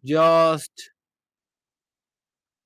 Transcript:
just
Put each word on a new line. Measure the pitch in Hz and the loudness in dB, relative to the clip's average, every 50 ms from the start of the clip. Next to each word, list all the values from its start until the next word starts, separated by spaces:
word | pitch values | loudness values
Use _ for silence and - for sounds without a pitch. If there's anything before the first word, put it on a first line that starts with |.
| - | -8
just | 131 147 156 160 165 165 165 165 160 160 151 - - _ - - - _ _ _ _ _ _ _ _ _ _ _ _ _ _ _ _ _ _ _ _ _ _ _ _ _ _ _ _ _ _ _ _ _ _ _ | -4 0 2 2 2 4 2 2 0 -2 -4 -8 -14 _ -20 -20 -20 _ _ _ _ _ _ _ _ _ _ _ _ _ _ _ _ _ _ _ _ _ _ _ _ _ _ _ _ _ _ _ _ _ _ _